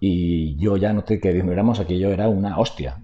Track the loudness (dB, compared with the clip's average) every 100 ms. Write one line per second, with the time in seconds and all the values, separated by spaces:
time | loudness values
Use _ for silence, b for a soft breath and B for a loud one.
0 | 0 2 2 0 -2 0 0 2 2 0
1 | 0 0 2 2 0 2 2 0 -2 0
2 | 0 0 0 0 0 -2 -2 -4 -10 -10